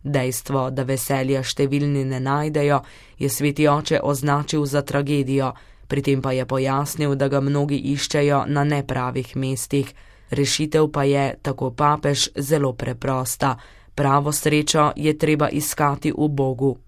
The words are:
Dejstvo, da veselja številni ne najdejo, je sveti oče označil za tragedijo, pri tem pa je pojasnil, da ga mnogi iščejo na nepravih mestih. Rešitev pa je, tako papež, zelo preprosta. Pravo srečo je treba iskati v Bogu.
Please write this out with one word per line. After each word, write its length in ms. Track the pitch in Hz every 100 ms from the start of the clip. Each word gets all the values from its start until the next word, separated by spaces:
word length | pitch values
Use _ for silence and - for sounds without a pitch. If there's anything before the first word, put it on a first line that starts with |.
Dejstvo, 640 | 143 143 127 123 - 135 131
da 120 | 131
veselja 580 | 131 131 - 135 131 135
številni 640 | 127 - 139 143 147 139
ne 160 | 135 131
najdejo, 600 | 131 143 151 156 147 139 - - - -
je 100 | 135
sveti 400 | - 147 147 151
oče 320 | 147 151 151
označil 640 | 139 139 147 143 147 156
za 180 | 143 143
tragedijo, 680 | 143 143 143 143 131 135 131 - - - -
pri 140 | 139
tem 200 | 139 135
pa 100 | 135
je 120 | 127 127
pojasnil, 680 | 135 135 135 143 - 147 139
da 120 | 139
ga 120 | 139
mnogi 380 | 139 143 147 143 -
iščejo 520 | 143 - 147 143 139 -
na 180 | 147
nepravih 720 | 147 147 139 131 123 127 127 131
mestih. 580 | 131 131 - 143 135 - - - -
Rešitev 600 | 131 139 - 151 156 156
pa 120 | 147
je, 300 | 139 139 135 -
tako 280 | 143 131 131
papež, 580 | 117 147 147 143 139 - -
zelo 360 | 139 156 139
preprosta. 840 | 120 120 120 131 131 127 - 139 120 - - -
Pravo 380 | - 143 143 143
srečo 600 | 147 156 151 151 156 151 -
je 220 | 151 151
treba 300 | 156 151 151
iskati 640 | 147 147 - 147 143 156
v 160 | - 151
Bogu. 480 | 143 135 127 139 123